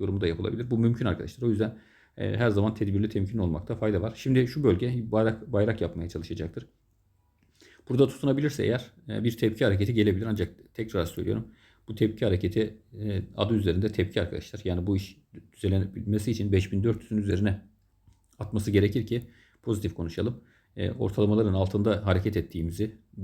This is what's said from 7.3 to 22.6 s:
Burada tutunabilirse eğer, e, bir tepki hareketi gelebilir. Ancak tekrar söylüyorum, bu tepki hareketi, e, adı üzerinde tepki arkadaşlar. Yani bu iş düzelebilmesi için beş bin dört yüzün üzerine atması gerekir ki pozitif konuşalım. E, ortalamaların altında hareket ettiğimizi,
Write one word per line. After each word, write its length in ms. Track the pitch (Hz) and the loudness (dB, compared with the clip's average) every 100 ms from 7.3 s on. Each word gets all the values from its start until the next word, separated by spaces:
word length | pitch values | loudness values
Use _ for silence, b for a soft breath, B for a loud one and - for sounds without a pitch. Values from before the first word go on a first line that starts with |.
| _ _ B B B - | _ _ B B B -2
Burada 180 | 127 135 | 4 4
tutunabilirse 560 | 135 143 135 147 - | 4 0 2 0 0
eğer, 280 | 104 123 - - - | 0 0 -4 -18 -10
e, 140 | 107 | -2
bir 140 | 113 117 | -2 2
tepki 280 | 113 104 123 | 0 2 2
hareketi 280 | 98 101 | 2 2
gelebilir. 320 | 117 104 95 113 | 4 4 4 0
Ancak 480 | 107 87 - - | -2 -2 -6 -16
tekrar 320 | - 113 98 80 | -10 -4 -2 -2
söylüyorum, 420 | - - 107 117 B B B - | -4 -2 -2 -4 B B B -10
bu 80 | 107 | 0
tepki 300 | 110 110 113 | 0 2 2
hareketi, 520 | 95 95 110 107 - _ 104 | 2 2 0 -2 -4 _ -10
e, 200 | 107 98 - - | -4 -4 -4 -2
adı 160 | 104 | 0
üzerinde 380 | 113 92 85 - | 2 2 2 0
tepki 300 | - 92 - | 0 -2 0
arkadaşlar. 400 | 87 - - - | -4 -6 -10 -8
Yani 240 | 92 87 90 | -4 -2 0
bu 80 | 98 | -2
iş 260 | 98 - _ - - | -2 -14 _ -20 -20
düzelebilmesi 800 | - 101 95 98 - 98 104 104 | -6 0 0 0 -4 -2 -2 0
için 200 | 104 101 | -2 2
beş 200 | 98 95 | 2 2
bin 120 | 101 | 0
dört 200 | 107 107 | 0 0
yüzün 140 | - 107 | -2 -2
üzerine 440 | 101 90 104 95 - _ _ _ _ _ _ - | 0 2 2 -2 -8 _ _ _ _ _ _ -12
atması 320 | 104 107 101 | -6 -4 2
gerekir 360 | 101 101 113 110 | 4 4 2 -2
ki 160 | 120 - B B B | -4 -6 B B B
pozitif 320 | - 104 98 | -4 -4 -4
konuşalım. 500 | - 85 80 104 123 b b b - | -6 -8 -4 -6 -6 b b b -6
E, 140 | 95 | -6
ortalamaların 640 | 90 104 98 104 104 110 | -2 -4 2 2 4 2
altında 520 | 95 95 101 104 101 104 | 2 2 2 2 2 2
hareket 320 | 90 101 90 | 2 2 -2
ettiğimizi, 600 | 80 87 | -4 -4